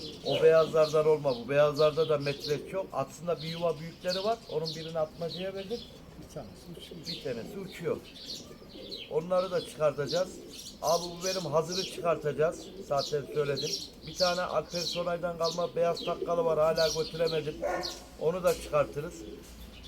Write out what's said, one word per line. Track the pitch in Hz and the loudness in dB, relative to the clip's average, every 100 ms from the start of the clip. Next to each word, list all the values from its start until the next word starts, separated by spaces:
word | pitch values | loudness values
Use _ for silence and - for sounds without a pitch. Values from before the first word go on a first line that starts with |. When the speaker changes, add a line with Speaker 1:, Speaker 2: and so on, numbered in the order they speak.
| 160 - - | -12 -6 -2
Speaker 1:
O | 135 | 6
beyazlardan | 160 160 151 156 151 156 156 | 8 8 6 6 6 6 6
olma. | 151 147 120 | 4 4 0
Bu | 117 | 2
beyazlarda | 143 151 143 151 147 151 | 6 6 6 4 6 2
da | 147 | 4
metre | 143 139 143 143 - | 2 -2 -2 -4 -2
çok. | 190 190 | -6 -4
Aslında | 135 135 - 170 151 | -4 -4 -6 -4 -2
bir | 160 | -4
yuva | 170 170 151 | -2 0 0
büyükleri | 165 - 180 190 | -8 -6 -4 0
var. | 208 233 - | 0 0 -2
Onun | 156 160 | -4 -4
birini | 160 160 165 | -6 -4 -2
atmacaya | 156 160 165 170 190 | -2 -2 -6 -4 -6
verdim. | 196 190 233 - - - - | -6 -6 -8 -8 -16 -18 -16
Speaker 2:
Bir | - | -12
tanesi | 156 101 - 175 165 | -12 -12 -14 -14 -14
uçuyor. | - 170 143 | -14 -12 -10
Speaker 1:
Bir | - | -8
tanesi | 139 117 104 196 | -6 -6 -8 -10
uçuyor. | - - 160 110 - - - - - - - - - - - | -10 -6 -2 -2 -6 -16 -12 -12 -12 -16 -16 -14 -12 -10 -2
Onları | 151 175 185 185 | -2 2 2 2
da | 170 - | 0 -2
çıkartacağız. | - 151 139 135 170 185 - - - - - | 2 2 2 0 2 0 -4 -14 -14 -14 -4
Abi | 147 170 | 2 2
bu | 175 170 185 | 0 -4 -2
benim | 185 156 | -2 2
hazırı | 156 160 180 | 2 2 -2
çıkartacağız. | 180 - 170 156 147 135 160 175 - - - | -4 -2 2 2 0 2 2 2 -12 -12 0
Zaten | 143 - 147 127 | 0 2 -2 0
söyledim. | 151 143 135 151 - - - 156 | 0 0 0 -2 -4 -6 -12 -12
Bir | |
tane | 156 180 180 | 0 2 2
Alper | 180 156 147 175 | 0 0 -2 -4
Sonay'dan | 156 175 175 170 175 165 | -2 -2 -2 0 -2 0
kalma | 165 170 170 165 | 0 0 -2 2
beyaz | 170 165 | 2 2
takkalı | 175 165 170 170 | -2 -2 0 2
var. | 165 156 | 4 6
Hala | 160 160 160 | 4 6 2
götüremedim. | 156 151 160 160 160 143 156 - - - - - - | 2 -2 0 0 2 -2 -4 -2 -2 -4 -8 -14 0
Onu | 156 180 | 0 4
da | 175 | 2
çıkartırız. | 160 - 151 127 143 165 - 107 - - - - - | 2 2 2 2 0 -8 -10 -12 -14 -16 -16 -16 -14